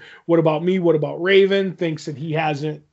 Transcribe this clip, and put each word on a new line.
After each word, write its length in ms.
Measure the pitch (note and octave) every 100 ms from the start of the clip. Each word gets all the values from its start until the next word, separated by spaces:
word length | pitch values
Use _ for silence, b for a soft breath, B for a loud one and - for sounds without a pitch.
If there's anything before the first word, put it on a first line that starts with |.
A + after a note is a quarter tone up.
| B B -
What 120 | E3+
About 240 | D#3+ D3+
Me, 160 | F3 F#3+
What 160 | E3+
About 260 | D#3 D3 D3
Raven 540 | F3+ G3 G3 G3 G3
thinks 300 | E3 E3+ D#3
that 120 | - C3
he 160 | D#3+
hasn't, 500 | D3+ D#3 C#3+ D3+ D3+ _